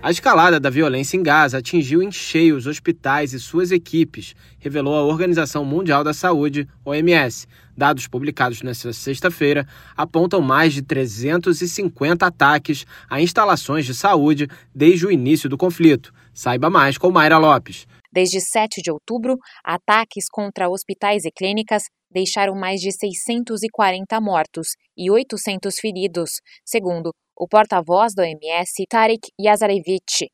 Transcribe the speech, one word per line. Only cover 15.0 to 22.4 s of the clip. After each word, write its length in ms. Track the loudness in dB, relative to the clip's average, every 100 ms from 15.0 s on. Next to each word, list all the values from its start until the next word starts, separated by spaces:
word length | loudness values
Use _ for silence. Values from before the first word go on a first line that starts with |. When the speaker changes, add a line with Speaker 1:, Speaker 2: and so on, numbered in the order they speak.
| 2
Speaker 1:
o 60 |
início 380 | 2 2 0 0
do 80 | -2
conflito. 560 | -2 4 4 4 -2 _ _
Saiba 360 | -8 -4 0 2
mais 280 | 4 4 4
com 120 | 2
Mayra 280 | 4 6 6
Lopes. 480 | 6 4 2 -20 -20 _ _
Speaker 2:
Desde 300 | -2 0 -2
sete 400 | -2 -2 -2 -4
de 100 | -6
outubro, 460 | -8 -6 -6 -2 -4 -6 -16
ataques 640 | -8 -8 0 0 0 -8 -10
contra 400 | -8 -8 -4 -4
hospitais 540 | -4 -8 -6 -2 -2
e 80 | -4
clínicas 520 | -6 -4 -4 -2 -4 -4 _ _
deixaram 420 | -4 -4 -2